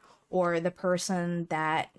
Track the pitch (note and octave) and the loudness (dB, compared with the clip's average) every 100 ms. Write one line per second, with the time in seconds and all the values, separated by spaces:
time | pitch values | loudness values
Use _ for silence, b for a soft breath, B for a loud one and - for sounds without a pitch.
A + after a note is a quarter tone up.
0 | B B _ F#3 F3 E3+ F3 F3 F#3 F3+ | B B _ 0 2 2 -2 -2 0 0
1 | - F#3 F3 F3 E3+ D#3 D#3 D#3 - | 0 -2 -2 -2 -2 -2 0 0 -2